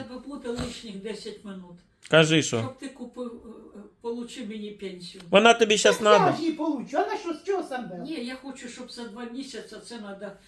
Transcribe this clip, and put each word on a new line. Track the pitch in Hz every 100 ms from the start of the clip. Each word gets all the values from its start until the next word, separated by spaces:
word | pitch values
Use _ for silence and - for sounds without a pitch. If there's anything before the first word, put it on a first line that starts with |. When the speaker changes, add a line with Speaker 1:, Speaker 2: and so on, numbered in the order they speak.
Speaker 1:
тебе | 226 247
буде | 269 285 240
лишніх | 247 240 - 226 190
десять | 220 196 220 -
минут. | 202 185 175 - _ _ -
Speaker 2:
Кажи, | 156 156 160
що? | - 117
Speaker 1:
Щоб | 113 -
ти | 277
купив, | - 240 247 240 233 233
е, | 220 - 202
е, | 208 _
получи | 233 240 233 277 208
мені | 214 208
пенсію. | 208 190 180 180 - 170
Speaker 2:
Вона | 190 226
тобі | 233 214 208
щас | 208 202
Speaker 3:
Так | 214
я | 208
Speaker 2:
надо. | - -
Speaker 3:
ж |
її | 320
получу, | 294 311 269 190 294
а | 415
на | 415
що, | 349
з | 302
чого | 381 381
сам | 302 254 190
бере? | 180
Speaker 1:
Ні, | 269 294
я | 240 262
хочу, | 269 254 262
щоб | - -
за | 240 226
два | 226
місяці | 233 262 - 214 - 208
це | - 233
надо | 202 190 196 -